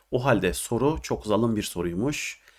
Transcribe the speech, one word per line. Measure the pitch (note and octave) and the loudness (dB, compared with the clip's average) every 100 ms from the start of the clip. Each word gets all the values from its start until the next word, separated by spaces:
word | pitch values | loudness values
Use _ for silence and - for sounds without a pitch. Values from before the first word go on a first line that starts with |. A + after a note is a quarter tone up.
| _ | _
O | B2+ C3+ | 0 4
halde | A2 F2+ | 4 2
soru | E2 - A#2 C3+ D#3+ | 0 -2 0 2 0
çok | - A#2 G#2 | -2 -4 0
zalim | G#2 A#2 A2 | 2 2 2
bir | |
soruymuş. | G2 F2 F2 E2+ C3 D3 - - - | -2 -4 -4 -2 -2 -2 -6 -10 -18